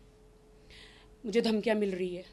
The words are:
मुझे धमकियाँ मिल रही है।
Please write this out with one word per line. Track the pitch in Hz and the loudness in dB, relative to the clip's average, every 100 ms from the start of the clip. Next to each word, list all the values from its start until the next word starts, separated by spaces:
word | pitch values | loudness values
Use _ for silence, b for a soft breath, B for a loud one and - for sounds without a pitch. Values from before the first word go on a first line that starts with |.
| - - - - - - B B B B B - | -20 -20 -20 -20 -20 -20 B B B B B -12
मुझे | 233 226 | 0 2
धमकियाँ | 226 220 214 214 | 2 2 2 2
मिल | 208 | 2
रही | 180 185 180 | 0 -4 -4
है। | 185 | -12